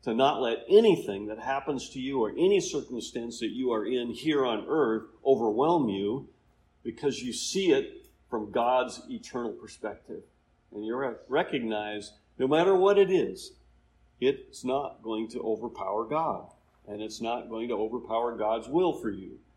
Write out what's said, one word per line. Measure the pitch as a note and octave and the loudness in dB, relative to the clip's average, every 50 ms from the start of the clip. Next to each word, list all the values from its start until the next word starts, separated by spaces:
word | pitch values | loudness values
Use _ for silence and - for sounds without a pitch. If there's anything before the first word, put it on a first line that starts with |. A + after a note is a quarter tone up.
| - | -2
To | B2+ A2 | -2 2
not | A#2 C3 C#3 D#3 - | 4 4 4 4 2
let | C3 A#2 A#2 - - | 0 -2 -2 -4 0
anything | - F#3 G#3 A#3 A3 F3 - - G#2+ G2+ G2 G#2 | 8 8 10 10 10 6 4 2 -6 -6 -6 -6
that | G#2 G#2+ A2 | -8 -8 -8
happens | - B2+ C3+ C3+ C3+ D#3 D3 B2+ A2+ - | -4 -4 -4 -4 -2 -4 -6 -6 -6 -10
to | - B2+ | -10 -8
you | B2+ C3+ C#3 C3 | -6 -4 0 0
or | A2+ G#2 | 0 0
any | - - E3 F#3+ G#3 F#3+ | 0 2 4 4 4 4
circumstance | E3+ - - C#3+ A#2+ - B2 A#2 G#2+ - - B2 A#2 A#2+ A#2 - | 2 0 -4 -6 -6 -6 -8 -10 -8 -8 -8 -8 -8 -8 -8 -6
that | A#2 G#2+ | -6 -6
you | G#2 B2 C3 B2 | -4 -2 -2 0
are | A#2 G#2+ G#2 | 0 0 0
in | G#2 B2+ B2 A#2+ A#2+ | -2 -2 -2 -2 -4
here | A2+ - - D#3 D3+ C#3+ C3 | -6 -4 -2 0 2 2 2
on | B2 A2+ G#2+ - | 2 0 -2 -2
earth | - D3 D#3+ C#3+ A2+ A2 A2 - - - - - | 0 2 2 2 2 2 -2 -4 -8 -20 -2 4
overwhelm | C3+ C3+ A2+ A#2 A2 G#2 A2+ C#3 D#3+ F3 E3+ C#3 | 4 4 4 4 0 2 2 2 4 4 2 2
you, | A2 G2 G2 G2+ G2+ A2+ C#3 - - _ _ _ _ _ _ _ _ _ _ _ | 0 0 0 -2 -2 -2 -4 -8 -12 _ _ _ _ _ _ _ _ _ _ _
because | A#2+ A2+ - D3 C#3+ A#2+ A2 | -10 -10 -4 -2 -2 -2 -2
you | A#2+ B2+ | -6 -8
see | A2+ - - - - F#3+ G3 F3 | -6 -6 -6 -4 -2 0 4 4
it | D3 C3+ - - - - - - _ _ _ _ | 4 4 2 -4 -10 -18 -20 -20 _ _ _ _
from | - A2+ G#2+ G2+ | -6 -6 -6 -4
God's | - B2 A#2 A#2+ B2+ B2+ B2 A#2+ - - - - | -2 0 2 4 4 2 2 0 -6 -14 -12 -12
eternal | C3 A2 - - - B2+ A#2+ A2+ | -12 -12 -12 -8 -8 -6 -6 -6
perspective. | - - - G#2+ - - - G#2+ G2 - _ - - - - _ _ _ _ _ _ _ _ _ - | -8 -10 -14 -20 -16 -10 -10 -10 -10 -10 _ -14 -14 -14 -14 _ _ _ _ _ _ _ _ _ -12
And | G#2 G#2+ | -8 -6
you | A2 A#2 | -4 -4
re-, | B2+ C#3 B2+ A2+ - - - | -2 -4 -4 -6 -8 -8 0
recognize, | B2+ D#3 F3+ - - C3+ A#2 A2 G#2+ G#2 G#2 G#2 G#2+ G#2+ G2+ - - _ _ _ _ - | 0 0 0 2 -2 -4 -2 -2 -2 -4 -4 -6 -8 -10 -10 -14 -18 _ _ _ _ -2
no | B2+ | 0
matter | C3 D3+ D#3+ F3 G3 G3 | 2 4 4 6 6 6
what | F#3 F#3 G3+ G3+ | 6 6 6 6
it | G3+ G3 F3+ | 6 6 6
is, | F#3+ F3 A#2+ F#2+ - - - - - _ _ _ _ _ _ _ _ _ _ _ _ _ | 6 2 2 2 -4 -10 -14 -18 -20 _ _ _ _ _ _ _ _ _ _ _ _ _
it's | A#2+ C3 C#3 C3+ - - - - - | 0 0 0 0 -6 -18 -18 -8 -4
not | B2+ C3 C#3 C#3+ - - - - | -2 -2 0 -2 -4 -10 -10 -8
going | A2 A2 G#2+ A2+ G#2+ | -6 -4 -4 -4 -6
to | - A#2+ | -6 -6
overpower | - A2 A2 G#2 A#2 A2+ - - G2 F#2+ G2+ G#2+ A#2 | -4 -4 -4 -4 -4 -10 -8 -8 -6 -4 -2 -4 -2
God. | A2+ C#3+ D#3 E3 D3+ G#2 F2 - - _ _ _ _ _ _ _ | -2 -2 -2 -2 -2 -4 -6 -10 -16 _ _ _ _ _ _ _
And | - G#2 G#2 | -14 -10 -10
it's | G#2+ G#2+ - - | -8 -10 -8 -6
not | A#2 A2+ A#2 A#2+ - A2+ | -4 -4 -4 -4 -6 -8
going | A2 A2 A#2 A#2+ | -8 -8 -4 -4
to | A#2 | -4
overpower | G2 G#2+ A2 A#2+ A#2+ A2+ - A2+ A2+ A#2+ A#2+ A#2 | -4 -4 -4 -4 -8 -6 -2 -2 0 0 -2 -2
God's | G#2 G#2 G#2+ A2+ - A2+ | -2 -2 0 0 -2 -4
will | A#2+ C#3 E3+ F#3 E3+ C#3+ | -2 0 2 2 2 0
for | - A#2 A2 | -2 -6 -6
you. | G2 F#2 F#2+ F2+ - - _ _ _ | -6 -6 -12 -14 -16 -18 _ _ _